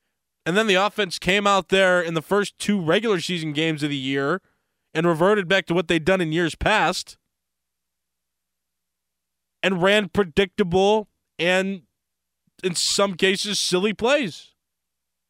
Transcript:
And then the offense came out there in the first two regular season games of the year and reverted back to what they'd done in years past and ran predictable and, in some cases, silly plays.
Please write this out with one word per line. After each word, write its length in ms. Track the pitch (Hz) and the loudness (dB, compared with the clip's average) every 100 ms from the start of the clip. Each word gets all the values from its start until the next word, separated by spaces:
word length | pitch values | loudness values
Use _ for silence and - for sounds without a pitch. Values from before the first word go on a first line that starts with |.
| _ _ _ _ - | _ _ _ _ -2
And 100 | 190 | 0
then 120 | 220 | 2
the 80 | 185 | 2
offense 440 | 202 - 190 - | 2 -2 -4 -4
came 260 | 175 202 202 | 0 0 2
out 220 | 196 180 | 2 2
there 340 | 190 190 180 | 2 4 2
in 120 | 170 | 0
the 80 | 165 | -4
first 360 | - 202 196 - | -2 -2 -2 -4
two 220 | - 208 | -4 -2
regular 400 | 156 196 226 185 | 0 0 0 -2
season 320 | - 175 156 | -2 -6 -4
games 320 | 147 160 156 | -2 -2 -2
of 60 | 147 | -4
the 80 | 143 | -4
year 440 | 131 139 139 185 - _ _ _ _ | -4 -2 -2 -4 -8 _ _ _ _
and 120 | - 175 | -2 0
reverted 440 | 156 185 214 170 | 2 2 2 2
back 160 | 190 - | 0 0
to 80 | |
what 160 | 190 165 | -2 0
they'd 160 | 170 156 | 0 2
done 160 | 190 | 0
in 100 | 165 | 0
years 240 | 156 165 - | -2 -2 -2
past 640 | 180 214 165 - - - _ _ _ _ _ _ _ _ _ _ _ _ _ _ _ _ _ _ _ _ _ _ _ _ | 0 2 0 -2 -10 -18 _ _ _ _ _ _ _ _ _ _ _ _ _ _ _ _ _ _ _ _ _ _ _ _
and 220 | 185 190 | -2 2
ran 240 | 190 208 196 | 2 2 2
predictable 1000 | 196 185 190 196 - 190 185 196 214 208 _ _ - | -2 0 0 0 -2 0 2 2 2 -2 _ _ -4
and, 440 | 165 185 190 190 _ _ _ _ _ _ _ _ | 0 0 -2 -6 _ _ _ _ _ _ _ _
in 120 | 185 165 | -6 -4
some 400 | - - 202 175 | -2 0 -2 0
cases, 440 | 190 196 208 190 | 0 0 -4 -4
silly 340 | - 180 214 | -2 0 -2
plays. 600 | 202 226 294 208 - - _ _ _ _ _ _ _ | -2 0 0 -2 -10 -20 _ _ _ _ _ _ _